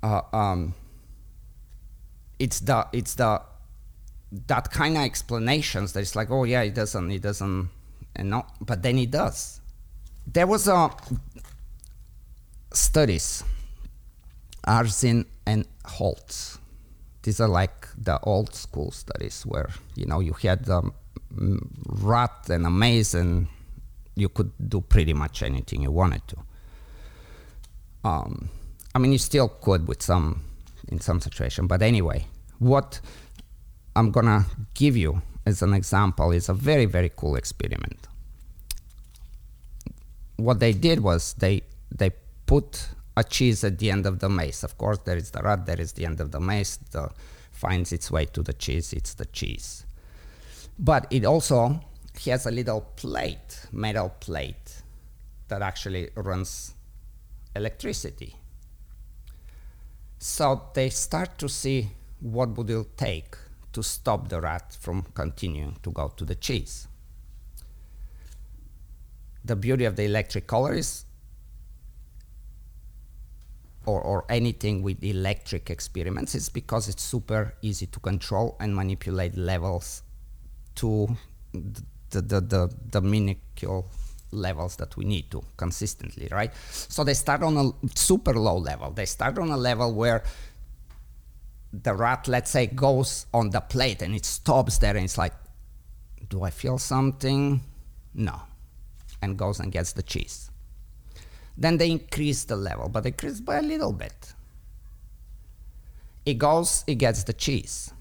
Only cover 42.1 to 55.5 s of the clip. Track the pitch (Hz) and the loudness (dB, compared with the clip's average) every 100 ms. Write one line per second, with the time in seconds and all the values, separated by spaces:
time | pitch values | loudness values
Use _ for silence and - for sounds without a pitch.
42.1 | - - - - 139 143 - - - - | 0 -14 -10 6 6 6 -8 -8 -10 -4
43.1 | - 117 - 127 107 104 92 107 98 98 | 0 0 4 4 4 2 0 2 2 2
44.1 | 92 98 98 80 - - - 107 107 - | 0 2 2 0 -4 -8 -4 -2 0 0
45.1 | 87 - - 104 101 90 82 85 - 82 | -2 -2 -2 2 2 2 -2 -2 -4 -4
46.1 | 80 76 71 90 104 98 - - 80 73 | -2 -4 -2 0 0 0 -4 -8 -6 -6
47.1 | - - - - - 92 92 87 82 - | -8 -18 -20 -20 -6 0 0 0 -2 0
48.1 | 80 76 - 80 - - 76 82 - - | 0 0 -2 -4 -2 -2 -2 -2 -4 -6
49.1 | - - - - - - - - - - | -6 -10 -6 -6 -6 -8 -12 -12 -14 -16
50.1 | - - - - - - - 156 151 - | -18 -20 -20 -20 -18 -18 0 4 4 4
51.1 | 131 104 156 - 127 117 151 - - - | 2 6 4 6 4 6 2 -4 -16 -16
52.1 | - - 127 123 117 120 110 - - - | -8 0 0 0 -2 0 -2 -4 -10 -6
53.1 | 60 - - - - - 104 107 107 92 | -4 -4 -6 -12 -16 -10 -4 0 0 -2
54.1 | - - 78 67 - - - - - - | -4 -8 -6 -6 -8 -14 -16 -18 -20 -20
55.1 | - - - - | -20 -20 -18 -10